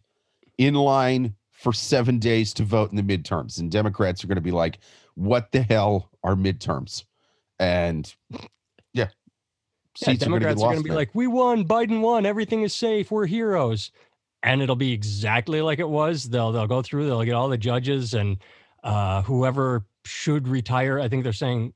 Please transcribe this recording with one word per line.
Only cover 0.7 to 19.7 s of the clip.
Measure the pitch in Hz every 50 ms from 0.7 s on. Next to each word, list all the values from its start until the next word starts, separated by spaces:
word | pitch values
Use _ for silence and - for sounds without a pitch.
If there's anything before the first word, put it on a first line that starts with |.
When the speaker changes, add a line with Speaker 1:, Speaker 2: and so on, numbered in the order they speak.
| 143
Speaker 1:
line | 143 143 143 135 135 131 127 131 127 127 117 101 - _ _
for | _ _ - 123 110
seven | - - - 147 131 117 127 123 120
days | 107 117 113 113 113 104 -
to | - 110
vote | 101 113 110 107 -
in | 101 104
the | 101 98 98 90
midterms," | 73 - 95 80 64 57 - -
and | 85 85
Democrats | 82 107 107 107 95 - 104 92 90 - -
are | 87
gonna | 95 92
be | 80 90
like, | 87 87 82 82 80 - _ - - - _ _ _
"What | - 90 101 104 123 110 -
the | - 135 127
hell | 104 113 110 101 104 104 95 - - _ _ -
are | 92 98
midterms?" | 95 95 98 92 - - - 80 67 69 - - - - _ _ _ _ _ _ _ _ _ _ _
And, | 92 90 87 90 85 85 82 78 73 - - _ _ _
yeah. | - - - - _ _ _ _ _ _ _ _ _
Speaker 2:
Yeah, | 123 110 98 - _ _ _ _ _ _ _ _ _ _ _ _ _ _ _ _
Speaker 1:
Seats | - - - 131 - 143
are | 117
gonna | 110 113
get | 110
Speaker 2:
Democrats | - - 104
are | 107
gonna | 117 123
Speaker 1:
lost | - 151
Speaker 2:
be | 156
Speaker 1:
there. | 160 156
Speaker 2:
like, | 147 - -
"We | 214 247 254
won, | 233 254 254 247 240 226 190
Biden | 160 220 233 233 214 226 220
won, | 220 226 240 226 202
everything | 202 208 214 220 - 226 220
is | 214 202 -
safe, | - 233 226 220 214 190 -
we're | 214 214 208 160
heroes." | 185 233 226 214 196 175 139 117 113 107 - - _ _ _ _ _ _ _ _ _ _ -
And | 120 127 135
it'll | 139 127 131
be | 123 139 131
exactly | 120 107 104 107 101 101 110 107 110 120 120 - 156 156
like | 156 160 151 143
it | 175 156
was. | 151 151 151 160 170 147 127
They'll, | 123 120 123 113 113
they'll | 113 120 110 104
go | 123 131
through, | 127 - - 143 151
they'll | 147 127 113 117
get | 117 120
all | 117 127 139
the | 131 117
judges | 104 123 120 123 123 135 139 135 127 113 110
and, | 110 101 101 98 95 - - - - _ _ _ _ -
uh, | 113 107 104 101 95 95 98
whoever | 98 104 135 123 127 131 127 139 131 131